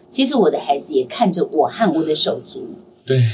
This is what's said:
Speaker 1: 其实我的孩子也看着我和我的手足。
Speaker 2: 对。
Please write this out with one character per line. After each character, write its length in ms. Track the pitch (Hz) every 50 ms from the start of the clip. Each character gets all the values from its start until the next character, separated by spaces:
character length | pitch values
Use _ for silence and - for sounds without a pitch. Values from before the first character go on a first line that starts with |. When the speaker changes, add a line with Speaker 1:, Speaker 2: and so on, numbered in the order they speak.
| -
Speaker 1:
其 180 | _ - - 269
实 120 | 247 294
我 160 | 247 196 151 139
的 80 | -
孩 180 | - - 143 143
子 160 | 127 - 151
也 100 | 131 127
看 280 | - - - 233 196 170
着 120 | 175 147
我 220 | - - 160 139
和 260 | - - - - 185 156
我 120 | 160 156
的 100 | - 151
手 260 | - - - - - -
足。 240 | - - 131 120 - - - - - _ _ _
Speaker 2:
对。 200 | - 131 131 120 113